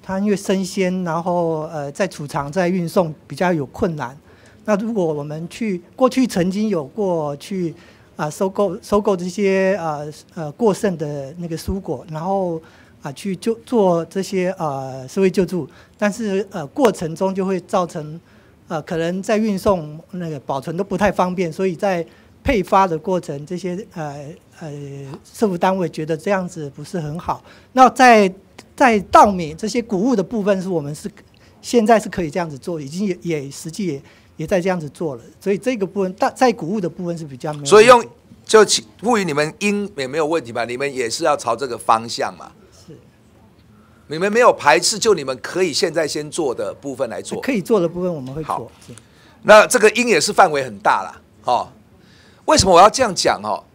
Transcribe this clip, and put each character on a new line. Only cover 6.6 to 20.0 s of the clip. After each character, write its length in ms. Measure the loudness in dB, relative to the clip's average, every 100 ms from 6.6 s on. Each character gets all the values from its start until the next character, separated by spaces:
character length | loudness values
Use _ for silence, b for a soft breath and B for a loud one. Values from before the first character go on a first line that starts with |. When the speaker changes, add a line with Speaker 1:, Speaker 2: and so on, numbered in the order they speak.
| -2
Speaker 1:
有 160 | -4
过 500 | -6 -4 -2 -2 -4 -8
去， 360 | -8 -6 -6 -8 b b b
啊， 140 | -8 -8
收 180 | -2 -4
购， 320 | 0 -2 -2
收 180 | -2 0
购 160 | 0 -2
这 100 | -4
些， 480 | -2 0 2 2 0
呃， 320 | -4 -6 -10 -14 -16
呃， 180 | -10 -10
过 220 | 0 0
剩 200 | 2 -2 -2
的 360 | -6 -6 -10 -10
那 100 | -10
个 80 | -8
蔬 240 | -6 -8
果， 240 | -6 -8 -8
然 120 | -8
后， 380 | -4 -2 -2 -6 b b b b
啊， 100 | -14
去 220 | -10 -8 -4
就 180 | -4 -4
做 400 | 0 2 4 2
这 180 | -2 -8
些， 320 | -4 -2 -2 -2
呃， 500 | -4 -4 -8 -12 -6
社 140 | 0
会 80 | 2
救 160 | 2 0
助， 200 | -2 -8 b b _
但 160 | -2
是， 340 | -2 -4 -4 -4
呃， 160 | -10 -8
过 260 | 2 2
程 240 | 2 -6 -2
中 180 | -2
就 120 | -2 -2
会 120 | -4
造 260 | -2 -2 -2
成， 340 | -6 -10 -14 b b b b -8
呃， 140 | -8
可 160 | -4 -4
能 240 | -2 -4
在 160 | 0 0
运 200 | 0 0
送 400 | 0 0 -4 -14